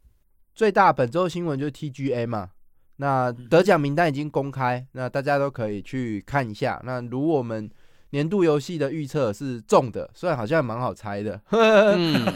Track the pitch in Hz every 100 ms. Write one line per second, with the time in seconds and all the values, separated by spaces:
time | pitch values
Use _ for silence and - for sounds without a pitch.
0 | _ _ _ _ _ - 214 202 185 147
1 | 123 160 180 170 175 139 147 139 151 127
2 | 135 120 117 113 90 - - _ _ -
3 | 143 131 127 120 120 160 185 175 143 143
4 | 170 135 151 151 139 131 127 123 131 127
5 | 127 139 139 143 139 - 107 104 95 131
6 | 123 101 - 143 120 104 127 92 123 127
7 | 120 123 151 151 120 110 107 - - _
8 | _ 143 156 202 170 147 135 175 139 156
9 | 143 151 123 104 139 120 - 196 127 101
10 | - - 180 143 110 165 127 113 123 -
11 | 110 101 104 92 - 220 220 214 208 185
12 | 165 156 -